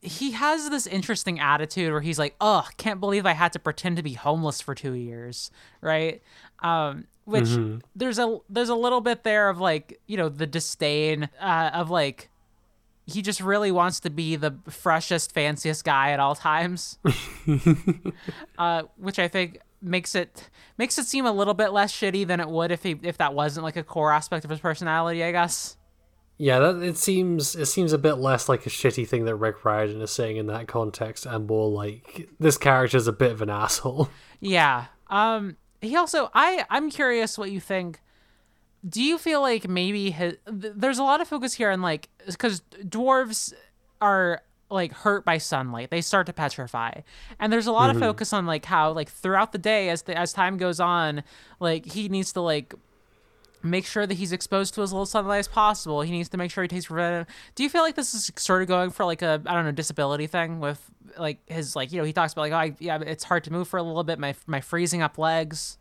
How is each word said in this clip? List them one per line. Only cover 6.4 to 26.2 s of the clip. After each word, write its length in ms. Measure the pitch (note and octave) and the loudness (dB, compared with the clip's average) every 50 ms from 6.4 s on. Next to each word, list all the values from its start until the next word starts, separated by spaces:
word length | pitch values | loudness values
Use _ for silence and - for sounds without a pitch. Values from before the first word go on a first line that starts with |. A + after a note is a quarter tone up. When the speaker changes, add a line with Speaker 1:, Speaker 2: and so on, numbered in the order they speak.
| - - _ _ - | -20 -20 _ _ -2
Speaker 1:
Um, 420 | E3+ E3 D#3+ D#3 D3 C#3 C#3 - _ _ _ _ | 0 0 2 0 -2 -4 -6 -14 _ _ _ _
which 180 | - G#3 - A#2+ | -2 2 2 4
Speaker 2:
Mm-hmm. 380 | A2+ A#2+ A#2+ A2+ A2 G#2+ A2+ - _ _ | 4 2 2 0 -2 -4 -8 -12 _ _
Speaker 1:
there's 220 | F#3+ A#3+ C4 A#3 G#3 | -6 -4 -4 0 0
a, 220 | A#3+ A3+ A3+ G3 _ _ | 0 0 -2 -4 _ _
there's 200 | G3 A3+ B3 A#3 | -4 -2 0 0
a 60 | A#3+ | 0
little 240 | A#3 A#3 B3 B3 B3 | 0 0 2 0 2
bit 220 | G#3+ A#3+ A#3 A#3 _ | 0 0 -2 -2 _
there 240 | A3+ G#3+ G#3+ G#3 G3+ | 0 2 4 4 2
of, 100 | F#3+ E3+ | 2 2
like, 420 | F#3 F#3 D#3+ D#3 D3 _ - _ _ _ | 0 0 0 0 -2 _ -20 _ _ _
you 100 | G3+ G3 | -4 -2
know, 100 | E3+ D#3+ | -2 -2
the 200 | C#3+ C#3 D#3+ D3+ | -2 -4 -6 -4
disdain, 840 | C#3 E3 D#3 - - - E3 D3 D3 D3+ D3+ D#3 D#3 D3+ D3+ D3 _ - | -4 -4 -4 -4 -4 -2 0 0 2 2 2 0 0 -2 -4 -6 _ -8
uh, 300 | E3+ G3 F3 E3 E3 D#3 - | -2 0 2 2 2 0 0
of, 160 | E3+ E3+ D#3 | -2 -2 0
like, 380 | F3+ F3 D3+ C#3 C3 - - _ _ _ _ _ _ _ _ _ _ _ _ _ _ _ _ | 2 2 2 0 -2 -8 -16 _ _ _ _ _ _ _ _ _ _ _ _ _ _ _ _
he 160 | - D3 G3+ | -10 -8 -6
just 200 | G3+ G3+ G3+ - | -4 -4 -4 -4
really 300 | F#3 F#3+ G3 G#3 G#3 G3+ | 0 0 2 2 2 2
wants 280 | F#3 F3 F3 F3+ F3+ - | 4 4 2 2 0 -2
to 100 | - F3 | -6 -6
be 260 | D3 D3 E3 D#3 D#3+ D3+ | -6 -4 -4 -2 -2 -2
the 180 | C#3+ D3+ C#3 B2+ - - | -2 -4 -4 -4 -14 -16
freshest, 600 | D3+ - - F3+ D#3+ D#3+ E3 - F#3 E3 - - - | -18 -4 2 2 2 2 2 0 -2 -2 -2 -2 -2
fanciest 500 | - D3 D3 D3+ D3 - D#3+ D#3 D3+ - | 0 0 0 0 -2 -2 -4 -4 -2 0
guy 260 | E3 D3 C3+ C3+ C#3+ | 2 4 4 4 4
at 100 | D3 C#3 | 4 4
all 140 | C#3 C#3 D3 | 4 2 2
times. 640 | - - E3 D3+ D#3 E3+ F3 F3+ E3+ - - - _ _ | 0 0 0 2 2 0 0 -4 -6 -8 -12 -14 _ _
Speaker 2:
<laughs> 420 | F3 A#2+ - - - - - - - D3+ C#3 - E3+ D#3+ - - - E3+ - - F#3+ E3 - - - - - - - _ - | 0 0 0 -2 -12 -14 -8 0 0 0 4 6 4 4 4 4 0 -2 0 -2 -8 -8 -8 -10 -14 -12 -12 -16 -20 _ -2
Speaker 1:
Uh, 260 | E3+ E3+ E3+ E3 D#3+ - _ _ | -2 0 0 -2 -4 -6 _ _
which 220 | G3+ F#3+ F#3+ - | -8 -6 -2 0
I 80 | F3+ F3 | 0 0
think 320 | - F#3+ F3+ E3+ E3 - - _ _ _ | 2 0 -2 -2 -4 -14 -20 _ _ _
makes 320 | - F3+ F3 F#3 F3 - - | -6 -2 -2 -2 -2 0 -2
it, 340 | G3 F3 - _ - - - _ - - - _ - | -2 -2 -2 _ -20 -20 -20 _ -20 -20 -20 _ -4
makes 200 | A3+ - - - | -2 -2 0 -2
it 80 | C4 | -2
seem 200 | - - C4+ C4 | -2 -2 0 2
a 60 | B3 | 2
little 220 | G#3+ G3 G3+ G3 G#3 | 2 2 2 2 4
bit 180 | F3+ G#3+ G3+ | 2 2 2
less 200 | G3 G#3 G3+ G#3 | 4 2 2 2
shitty 360 | - - - G3 F3+ G3 G3+ E3+ | 0 -2 -2 0 0 0 0 0
than 120 | F3+ F3 | 0 -2
it 100 | E3+ D#3 | -2 -2
would 220 | E3 D#3+ E3 E3+ | -2 0 0 0
if 120 | F3 E3 - | 0 -2 -2
he, 160 | G3 D#3+ D3 | -4 -4 -4
if 160 | - E3+ E3+ - | -4 -6 -2 0
that 160 | E3 C#3+ C#3 | 0 0 2
wasn't, 300 | C#3+ D3+ D3+ C#3+ D#3+ D#3+ | 0 0 0 -2 -4 -6
like, 120 | D#3+ D#3 F3 | -6 -6 -6
a 60 | D#3+ | -8
core 280 | - - E3+ D3+ D3+ | -6 -2 0 2 4
aspect 320 | D3+ D3+ D3+ - - E3 D3+ | 4 2 2 0 -6 -6 -4
of 60 | D3+ | -6
his 80 | D#3 D3+ | -8 -4
personality, 640 | - F3 D#3 D3 F3+ E3 D#3+ D#3+ E3 E3+ E3+ E3+ E3 | -2 -2 -2 -2 -2 0 0 0 0 0 0 0 -2
I 80 | E3+ | 0
guess. 460 | E3+ F3 E3+ E3+ - - - - - _ _ _ _ _ _ _ _ _ | 2 2 2 2 0 -6 -6 -10 -14 _ _ _ _ _ _ _ _ _